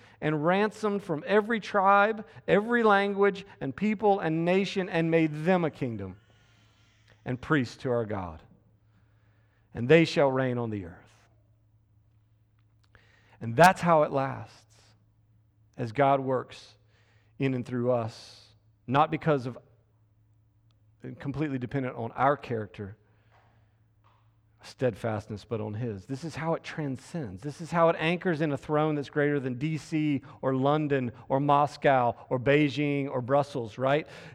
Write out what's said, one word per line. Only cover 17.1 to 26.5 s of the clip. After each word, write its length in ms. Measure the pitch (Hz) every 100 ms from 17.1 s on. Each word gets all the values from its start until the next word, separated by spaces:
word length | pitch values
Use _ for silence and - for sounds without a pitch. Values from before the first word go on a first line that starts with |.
| _ _ -
in 120 | 135
and 140 | 127 120
through 240 | 123 123
us, 540 | 120 113 - - - - _ _ _ -
not 240 | 135 156
because 340 | 156 165 143 123
of 120 | - - _ _ _ _ _ _ _ _ _ _ _ _ _ 131 123
completely 400 | 139 135 151 131
dependent 380 | 120 139 127 123
on 160 | 113
our 240 | - 135 147
character, 600 | - 113 104 - 101 110 _ _ _ _ _ _ _ _ _ _ _ _ _ _ _ _
steadfastness, 840 | - - 127 98 117 107 - 104
but 160 | - 113
on 140 | 107
His. 320 | 107 120 98 113
This 180 | 135
is 100 | 165
how 200 | - 160